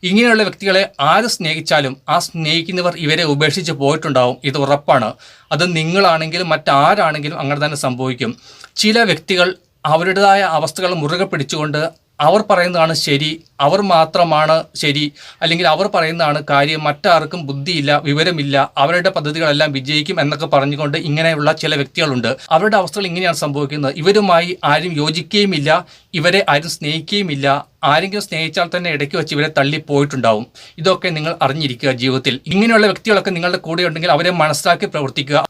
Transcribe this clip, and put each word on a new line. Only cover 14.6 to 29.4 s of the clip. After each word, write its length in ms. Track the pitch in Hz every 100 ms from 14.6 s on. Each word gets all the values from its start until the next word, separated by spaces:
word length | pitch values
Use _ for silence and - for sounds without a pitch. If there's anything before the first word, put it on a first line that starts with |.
| 156 -
ശരി, 220 | 156 143 147 143 - -
അല്ലെങ്കിൽ 240 | 165 170 175
അവർ 140 | 156 202
പറയുന്നതാണ് 460 | 202 160 165 156 147 147
കാര്യം, 320 | 143 143 156 151
മറ്റാർക്കും 540 | 147 208 165 151 175 139
ബുദ്ധിയില്ല, 440 | 139 139 170 139 147 139
വിവരമില്ല, 480 | 143 165 165 143 139 143 -
അവരുടെ 280 | 143 175 170 185
പദ്ധതികളെല്ലാം 560 | 147 156 160 147 151 135
വിജയിക്കും 420 | 131 151 151 180
എന്നൊക്കെ 240 | 143 147 160
പറഞ്ഞുകൊണ്ട് 440 | 147 139 143 151 156 170
ഇങ്ങനെയുള്ള 440 | 147 160 156 147 156
ചില 140 | 156 151
വ്യക്തികളുണ്ട്. 500 | 135 - 160 127 113 135 - 165
അവരുടെ 220 | 208 208
അവസ്ഥകൾ 240 | 180 208 190
ഇങ്ങനെയാണ് 280 | 170 185 160
സംഭവിക്കുന്നത്. 520 | 151 143 143 147 139 147
ഇവരുമായി 500 | 160 202 202 170 175 180 156
ആരും 220 | 151 175 156
യോജിക്കുകയുമില്ല, 680 | 151 160 156 208 202 165 143 165 180 - _ 175
ഇവരെ 220 | 160 190 190
ആരും 200 | 143 160 -
സ്നേഹിക്കുകയുമില്ല. 720 | 151 156 160 202 190 143 139 143 - _ 151
ആരെങ്കിലും 340 | 151 190 208 202
സ്നേഹിച്ചാൽ 420 | 160 160 160 175 180
തന്നെ 160 | 175 147
ഇടയ്ക്ക് 200 | 143 175
വെച്ച് 140 | 156
ഇവരെ 120 | 147